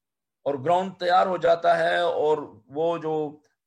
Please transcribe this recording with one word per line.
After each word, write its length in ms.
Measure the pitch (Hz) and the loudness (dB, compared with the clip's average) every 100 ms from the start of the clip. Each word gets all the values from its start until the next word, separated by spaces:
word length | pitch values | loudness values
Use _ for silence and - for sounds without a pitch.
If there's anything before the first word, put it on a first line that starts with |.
| _ _ _ _ 135 | _ _ _ _ -6
और 160 | 143 | -4
ground 300 | 135 175 190 | 0 0 -2
तैयार 360 | - 175 185 190 | -4 0 2 2
हो 100 | 180 | 0
जाता 360 | 165 170 170 | 2 2 2
है, 300 | 170 165 175 | 2 2 0
और 600 | 170 165 151 151 143 107 - | 0 0 0 0 -4 -16 -12
वो 300 | 139 165 170 | -4 -2 -2
जो 440 | 156 156 151 147 _ _ | -4 -4 -6 -10 _ _